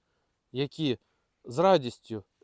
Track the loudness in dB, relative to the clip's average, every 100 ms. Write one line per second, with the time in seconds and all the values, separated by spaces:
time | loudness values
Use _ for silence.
0 | _ _ _ _ _ -6 -6 -4 -2 -2
1 | _ _ _ _ -10 0 4 4 2 -8
2 | -12 -12 -12 _